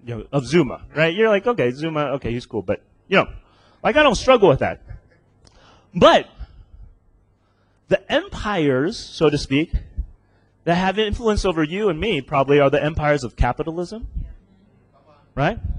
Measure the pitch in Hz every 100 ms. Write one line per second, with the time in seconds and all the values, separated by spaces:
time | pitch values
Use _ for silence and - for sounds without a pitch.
0 | 120 113 - 143 120 170 127 82 - 135
1 | 160 185 220 202 240 214 123 131 160 151
2 | 143 135 113 120 - 110 92 98 _ _
3 | - 190 - - _ _ _ _ 190 294
4 | 294 196 - 247 180 131 98 - - -
5 | _ _ _ _ _ _ - _ _ 175
6 | 294 269 - - - - - - - _
7 | _ _ _ _ _ _ _ _ - 190
8 | - 269 392 - 214 196 147 127 160 233
9 | - - 156 147 - 135 170 - - -
10 | - - _ _ _ _ 160 175 190 190
11 | 214 208 226 208 196 160 151 190 214 156
12 | 208 156 127 147 139 143 139 147 151 160
13 | 151 147 120 - 123 - 156 165 175 220
14 | - - - - _ _ _ _ _ _
15 | _ _ _ - 156 233 -